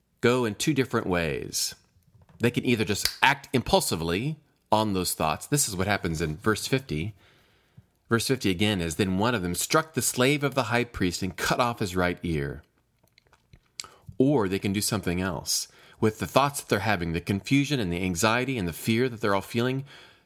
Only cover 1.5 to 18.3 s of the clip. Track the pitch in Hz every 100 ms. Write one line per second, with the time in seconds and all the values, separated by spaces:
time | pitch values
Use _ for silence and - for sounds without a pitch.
1.5 | - - - _ _ _ _ - - 120
2.5 | - 131 113 107 101 - - 131 - -
3.5 | - - 277 - 92 82 90 139 156 _
4.5 | _ _ 107 110 95 87 - 78 78 -
5.5 | 143 117 92 95 98 87 80 80 110 110
6.5 | 104 - 135 139 76 98 - - _ _
7.5 | _ _ - _ _ - 113 - 127 101
8.5 | 87 104 101 82 78 98 92 113 120 87
9.5 | 87 - 156 160 - - - 127 147 143
10.5 | 135 113 120 117 - 92 90 95 - -
11.5 | - 120 117 101 92 90 90 87 78 71
12.5 | 65 - _ _ _ _ _ _ _ _
13.5 | - _ - - - - - 135 143 98
14.5 | 95 104 101 - 107 90 87 92 76 -
15.5 | - - - - - 110 - - 131 139
16.5 | - - 104 104 95 85 82 - 98 -
17.5 | 139 139 139 95 87 92 85 110